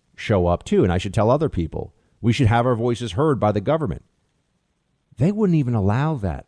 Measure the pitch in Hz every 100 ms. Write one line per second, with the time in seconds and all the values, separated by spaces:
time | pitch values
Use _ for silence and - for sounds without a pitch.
0 | _ - - 98 87 87 - 202 113 110
1 | 101 92 107 143 156 - 80 76 - _
2 | _ _ 113 113 123 117 120 117 113 120
3 | 120 90 156 127 104 104 98 156 135 65
4 | - _ _ _ _ _ _ _ _ _
5 | _ - 156 208 208 160 123 117 95 113
6 | 151 151 101 69